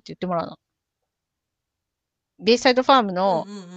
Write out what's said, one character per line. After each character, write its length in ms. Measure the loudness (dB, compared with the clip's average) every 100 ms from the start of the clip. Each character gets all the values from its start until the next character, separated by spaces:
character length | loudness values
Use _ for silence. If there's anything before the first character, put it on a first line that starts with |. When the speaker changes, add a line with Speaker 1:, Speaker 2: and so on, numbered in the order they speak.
| -16
Speaker 1:
言 80 |
っ 20 | -10
て 120 | -6
も 80 | -4
ら 80 |
う 20 | -6
の。 140 | -12 _ _ _ _ _ _ _ _ _ _ _ _ _ _ _ _ _ _
ベ 140 | 0
イ 60 | 2
サ 100 | 2
イ 60 |
ド 80 | 2
フ 100 | 4
ァ 60 | 4
ー 40 |
ム 120 | 2
の 320 | 0 0 0 -4
Speaker 2:
う 20 |
ん 60 | -12
う 40 |
ん 20 |
う 40 |
ん 40 | -18